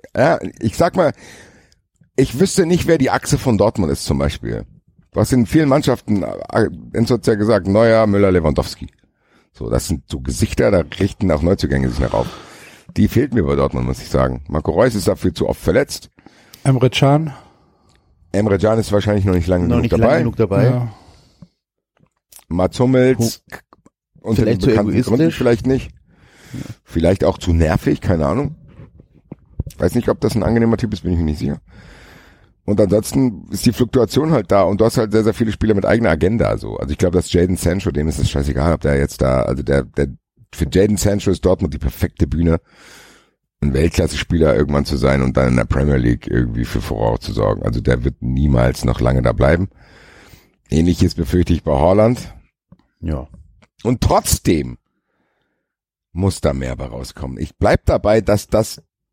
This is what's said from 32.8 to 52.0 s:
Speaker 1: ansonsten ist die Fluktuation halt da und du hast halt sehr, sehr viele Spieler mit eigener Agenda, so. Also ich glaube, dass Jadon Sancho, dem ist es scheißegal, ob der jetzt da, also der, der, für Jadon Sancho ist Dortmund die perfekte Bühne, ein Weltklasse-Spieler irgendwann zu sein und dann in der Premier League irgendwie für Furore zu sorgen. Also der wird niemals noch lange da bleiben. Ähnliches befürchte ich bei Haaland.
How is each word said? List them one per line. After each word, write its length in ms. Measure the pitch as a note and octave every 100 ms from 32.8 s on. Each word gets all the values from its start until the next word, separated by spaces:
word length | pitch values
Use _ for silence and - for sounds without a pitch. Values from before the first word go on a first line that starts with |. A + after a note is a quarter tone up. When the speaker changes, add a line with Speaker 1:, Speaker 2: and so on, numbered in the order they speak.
Speaker 1:
ansonsten 680 | G2+ G#2 - C#3 B2+ F#2+ -
ist 140 | G2 B2+
die 60 |
Fluktuation 580 | A2+ A#2+ C3 A2 C3 D#3+
halt 200 | C#3+ F2+
da 120 | G2+
und 180 | F2+ G2+
du 40 | A2+
hast 120 | C3
halt 140 | A2
sehr, 120 | A2
sehr 100 | A2
viele 180 | - A2
Spieler 220 | - G#2+
mit 120 | G2+ -
eigener 240 | A2+ A2
Agenda, 480 | D#2+ F2 A2+ G#1+ G#1+
so. 200 | G#1+ G1+
Also 140 | C2+
ich 60 | D2
glaube, 200 | F2+ F2+
dass 140 | -
Jadon 240 | F2 F2+ F2+
Sancho, 360 | F2 F#2+ F2+
dem 160 | D2+ D#2+
ist 120 | -
es 100 | -
scheißegal, 440 | C#2 C#2+ C2 E2
ob 80 | D#2
der 160 | D2 C#2
jetzt 240 | D2 -
da, 200 | C2 C2
also 200 | - C2+
der, 200 | C2 C#2
der, 240 | A#1 - C#2 - _ _ _
für 140 | - D#2+
Jadon 260 | F#2 G#2+ G2+
Sancho 340 | G2+ G2+ G2+
ist 140 | F2+ F2+
Dortmund 280 | F#2 D#2
die 60 | C#2+
perfekte 480 | - - E2+ - D2+
Bühne, 340 | D2+ E2 E2 - _ - - - _ _ _ _ _
ein 120 | C#2+
Weltklasse-Spieler 840 | C2 E2 - E2 - - E2+ D#2 A#1
irgendwann 300 | C#2 C#2+ C#2
zu 120 | C#2
sein 240 | C2 C2+
und 140 | C2 C2
dann 120 | C2
in 60 | B1
der 100 | A1+
Premier 320 | C2 C#2+ C2+
League 300 | A#1+ A#1 -
irgendwie 380 | A#1 A#1 A1+ A#1
für 160 | A1
Furore 380 | - G#1+ A1 A1+
zu 120 | -
sorgen. 300 | G1+ G#1 G1+
Also 180 | G1+ A1+
der 220 | G#1+ B1
wird 180 | B1+ -
niemals 640 | A#1+ B1+ D2 B1 B1 B1+ A#1+
noch 140 | A#1
lange 200 | A#1 C2
da 120 | A#1
bleiben. 360 | A1+ C2+ E2+ G2 - - - - - - - _ _ _
Ähnliches 460 | D#2 E2+ E2+ F#2 -
befürchte 380 | D#2+ F2+ E2+
ich 100 | D#2+
bei 100 | -
Haaland. 640 | C#2 E2 G2+